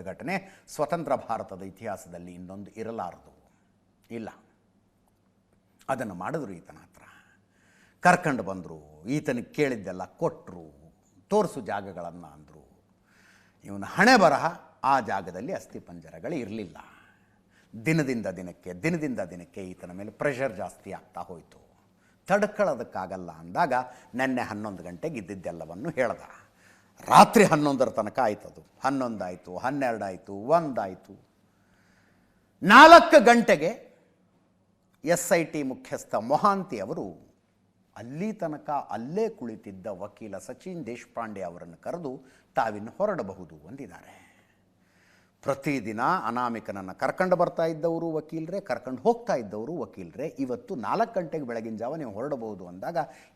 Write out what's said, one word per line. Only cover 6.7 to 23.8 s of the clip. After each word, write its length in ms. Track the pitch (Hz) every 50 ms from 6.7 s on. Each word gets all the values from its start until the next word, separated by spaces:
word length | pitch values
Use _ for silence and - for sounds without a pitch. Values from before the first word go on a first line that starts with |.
| 80
ಹತ್ರ. 240 | - - - _ - - - - - _ _ _ _ _ _ _ _ _ _ _ _ _ _ _ -
ಕರ್ಕೊಂಡು 440 | - 180 175 175 - 156 131 113 95
ಬಂದರು, 600 | 95 95 92 82 82 80 78 76 76 78 76 80
ಈತನಿಗೆ 480 | 120 143 151 151 147 127 120 85 - -
ಕೇಳಿದ್ದೆಲ್ಲ 520 | 147 147 135 123 107 90 92 90 92 92
ಕೊಟ್ಟರು, 880 | - - - 165 147 - - - - 90 87 80 76 - - - - _ _ _ _ _ - _ -
"ತೋರಿಸು 320 | 190 214 185 156 - 139
ಜಾಗಗಳನ್ನು" 680 | 101 110 101 101 98 98 85 87 85 85 85 90 82
ಅಂದರು. 560 | 76 73 76 76 73 78 78 65 _ _ _ _ _ _ _ _ _ _ _ _ - - _ _ _ _ _ -
ಇವನ 200 | 101 101 98 98
ಹಣೆ 340 | 95 - 160 196 247 269 220
ಬರಹ, 400 | 180 151 139 120 143 170 175 - - - _ - -
ಆ 160 | 131 139 131
ಜಾಗದಲ್ಲಿ 540 | 110 113 101 98 87 90 85 92 117 180 180
ಅಸ್ಥಿಪಂಜರಗಳು 840 | - - - - 104 - - 85 85 - 82 80 82 90 135 170
ಇರಲಿಲ್ಲ. 420 | 135 117 101 110 110 101 80 - - - - - - - - _ _ _ _ _ _ _ _ _ _ _ _ - 113 113
ದಿನದಿಂದ 420 | 160 160 160 143 131 123 113 98
ದಿನಕ್ಕೆ, 460 | 98 90 95 90 87 85 - - 92 90
ದಿನದಿಂದ 460 | 87 113 165 180 160 151 139 117 104
ದಿನಕ್ಕೆ 460 | 95 85 90 87 87 - - 101 95
ಈತನ 260 | 92 90 - 87 87
ಮೇಲೆ 200 | 87 95 101 110
ಪ್ರೆಷರ್ 440 | - - 147 147 131 120 135 127 92
ಜಾಸ್ತಿ 360 | 98 92 87 - - - 101
ಆಗ್ತಾ 300 | 87 80 - _ - 87
ಹೋಯಿತು. 460 | 90 - 90 80 76 _ - - - _ _ _ _ _ _ _ _ _ _ _ -
ತಡ್ಕೊಳ್ಳೋದಕ್ಕಾಗಲ್ಲ 1040 | - 190 208 208 202 - - 202 170 139 113 117 - - 98 95 90 95 92 90 85
ಅಂದಾಗ 420 | 80 80 82 85 98 151 175 143 123 127